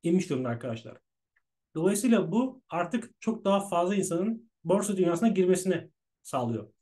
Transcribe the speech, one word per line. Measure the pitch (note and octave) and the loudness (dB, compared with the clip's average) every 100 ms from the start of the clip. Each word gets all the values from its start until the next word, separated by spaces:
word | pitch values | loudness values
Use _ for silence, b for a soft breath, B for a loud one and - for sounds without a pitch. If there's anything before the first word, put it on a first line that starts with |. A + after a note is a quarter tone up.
inmiş | E3+ F#3 F3 | 2 0 2
durumda | C3+ B2+ | -4 -2
arkadaşlar. | A#2+ B2+ A2+ - - _ _ _ _ _ _ _ D#3 | -6 -6 -10 -12 -20 _ _ _ _ _ _ _ 0
Dolayısıyla | F3 G3+ B3+ A3 D#3+ | 0 2 4 4 4
bu | G#3 C4 - _ | 0 -2 -6 _
artık | E3 F3 A#3 - _ | -4 -2 -4 -8 _
çok | - - G3 | -6 -2 0
daha | G3 G3 | 0 0
fazla | F3 F3+ G3+ | 0 0 0
insanın | F3+ E3+ G3+ A3+ - _ | -2 -2 -2 -4 -10 _
borsa | D#3+ F#3+ G3+ F#3+ | 0 0 0 0
dünyasına | E3+ E3+ A3+ | 2 2 2
girmesini | F#3 F3+ F3+ F#3+ E3 - _ _ _ | 2 2 2 2 -2 -4 _ _ _
sağlıyor. | - C3+ A#2 A2+ G2 _ | -8 -4 -2 -4 -8 _